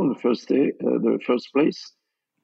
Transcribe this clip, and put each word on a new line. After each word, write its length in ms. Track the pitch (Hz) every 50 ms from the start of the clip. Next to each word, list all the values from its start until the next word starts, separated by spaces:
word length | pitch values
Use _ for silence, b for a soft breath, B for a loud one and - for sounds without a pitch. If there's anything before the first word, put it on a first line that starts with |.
in 60 | 196 143
the 100 | 110 -
first 300 | - 120 117 - - -
day, 240 | - 131 143 - - - -
uh, 140 | - 123 -
the 220 | - 117 113 110 -
first 280 | - 123 120 - -
place. 400 | _ 135 151 185 185 - - - _ _ _ _ _ _ _ _ _ _